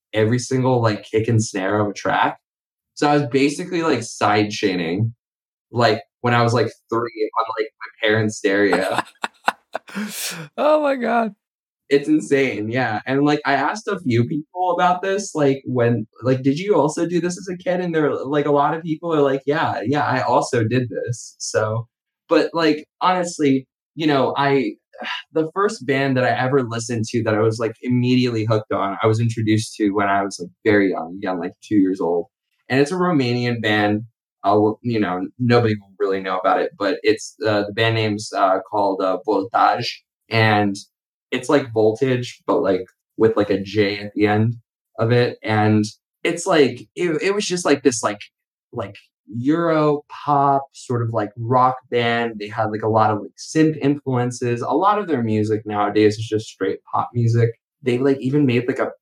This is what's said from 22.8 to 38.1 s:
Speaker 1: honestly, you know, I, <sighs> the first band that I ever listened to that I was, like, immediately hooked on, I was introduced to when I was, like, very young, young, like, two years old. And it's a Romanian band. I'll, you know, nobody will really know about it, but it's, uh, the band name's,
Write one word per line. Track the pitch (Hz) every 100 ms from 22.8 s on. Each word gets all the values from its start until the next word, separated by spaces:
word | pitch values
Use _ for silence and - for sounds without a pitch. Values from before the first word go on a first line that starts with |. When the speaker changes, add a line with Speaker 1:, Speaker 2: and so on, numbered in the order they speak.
| - -
Speaker 1:
honestly, | 180 185 175 - 143 135 - _ _ 143
you | 156
know, | 139 - -
I, | 143 139 107 - _ -
<sighs> | 117 - -
the | 160 156 190
first | 208 220 123
band | 135 139 127
that | 123
I |
ever | 117 127 139
listened | 117 113 117 117 110
to | 120
that | 110
I | 107
was, | 113 110
like, | 110 -
immediately | 123 123 123 127 123 113 110
hooked | 107 -
on, | 98 98 95
I | 110
was | 110
introduced | 117 113 107 107 107 -
to | 104
when | 101 98
I | 98
was, | 98 92
like, | 90 _ 113
very | 104 95
young, | 82 85 95
young, | 101 90
like, | 87 -
two | - 104
years | 95 95
old. | 85 87 - _ _ _ -
And | 127
it's | 147
a | 185
Romanian | 180 156 120 123 120 117
band. | 107 107 104 107 117 _ _ _
I'll, | 101 107 107 107
you | 120 113
know, | 92 90 95 -
nobody | 120 120 110 104
will | 98 95
really | 101 98
know | 95 95
about | 95 92
it, | - -
but | 101 92
it's, | 104 104 - - 110
uh, | 120
the | 104
band | 101 113 113
name's, | 110